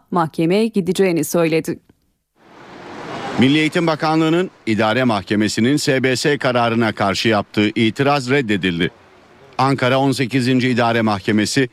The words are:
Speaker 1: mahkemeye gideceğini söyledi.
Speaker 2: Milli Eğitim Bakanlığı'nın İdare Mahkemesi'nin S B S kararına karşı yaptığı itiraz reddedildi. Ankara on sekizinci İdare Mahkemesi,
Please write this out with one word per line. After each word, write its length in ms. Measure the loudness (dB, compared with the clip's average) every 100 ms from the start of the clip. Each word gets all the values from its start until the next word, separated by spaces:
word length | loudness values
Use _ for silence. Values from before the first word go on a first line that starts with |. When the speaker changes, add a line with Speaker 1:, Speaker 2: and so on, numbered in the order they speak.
| -2
Speaker 1:
mahkemeye 560 | -2 -2 0 0 2 0
gideceğini 580 | 0 -2 0 2 0
söyledi. 540 | 0 0 2 0 -2 -10 -14 _ _ _ _ _ -20 -20 -20 -20 -18 -16 -14 -12 -8 0
Speaker 2:
Milli 200 | 2 2
Eğitim 280 | 0 0 0
Bakanlığı'nın 640 | 0 0 2 2 0 -2 -6 -4
İdare 380 | 0 2 2
Mahkemesi'nin 720 | 0 0 -2 0 0 0 0 0
S 260 | 0 0
B 140 | 0 0
S 220 | 0 0
kararına 540 | 0 0 0 0 -2
karşı 360 | 0 -2 0 0
yaptığı 400 | 0 0 0 0
itiraz 600 | 2 0 0 0 0 0
reddedildi. 600 | -2 0 -2 -2 -2 -2 -4 -20 -20 -20 -20 -10 -2
Ankara 400 | 0 0 0 2
on 140 | 0
sekizinci 560 | 0 -2 0 0 0 2
İdare 340 | 0 2 2
Mahkemesi, 680 | 0 -2 0 0 0 0 -2